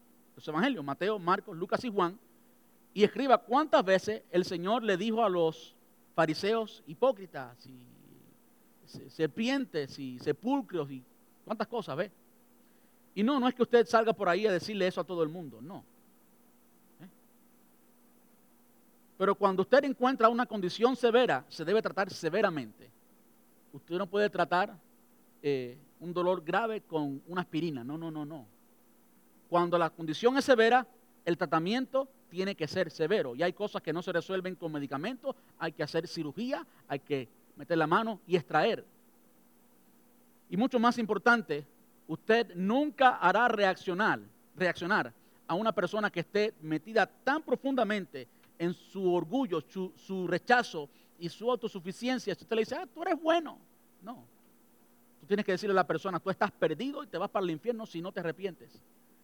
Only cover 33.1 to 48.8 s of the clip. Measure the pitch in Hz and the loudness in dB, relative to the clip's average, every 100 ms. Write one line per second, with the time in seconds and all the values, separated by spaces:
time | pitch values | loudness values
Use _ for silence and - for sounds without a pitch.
33.1 | 208 135 123 175 - 208 196 - 160 - | 0 0 -2 -2 -2 -6 -6 -4 -4 -2
34.1 | 170 156 190 185 185 165 151 143 139 185 | -2 -2 -4 -4 -8 -8 -6 -6 -6 -6
35.1 | 262 269 - _ - 165 - 147 165 175 | -6 -8 -10 _ -10 -8 -6 -4 -4 -4
36.1 | 175 151 151 247 302 311 _ - 143 - | -6 -6 -6 -4 -4 -8 _ -8 -8 -2
37.1 | 139 120 _ _ - 143 165 156 190 226 | -4 -4 _ _ -12 0 2 4 2 2
38.1 | 196 - 175 - 156 226 185 - _ _ | -6 0 0 2 2 2 0 -8 _ _
39.1 | _ _ _ _ _ _ _ _ _ _ | _ _ _ _ _ _ _ _ _ _
40.1 | _ _ _ - 175 262 247 240 240 214 | _ _ _ -6 -2 2 4 2 2 -2
41.1 | 196 240 233 180 147 147 - _ _ - | 2 4 4 2 -6 -8 -20 _ _ -10
42.1 | 160 - 226 226 175 190 254 302 - 254 | -4 2 2 2 -2 2 2 0 4 4
43.1 | - 175 196 240 220 196 185 - 180 208 | 6 4 6 4 4 2 0 -2 0 2
44.1 | 123 104 - _ - 180 - 175 202 127 | 0 -4 -20 _ -2 -2 0 0 0 0
45.1 | - _ _ - 165 220 214 175 214 208 | -8 _ _ -4 -2 0 0 0 0 -2
46.1 | 175 160 202 214 - 156 156 - 220 185 | -2 -2 0 0 -4 -4 -4 0 2 2
47.1 | - - 302 277 247 269 262 208 208 175 | 0 -2 -2 -2 -2 0 0 0 -2 -4
48.1 | 139 123 _ _ - 170 170 | -10 -14 _ _ -4 -4 -4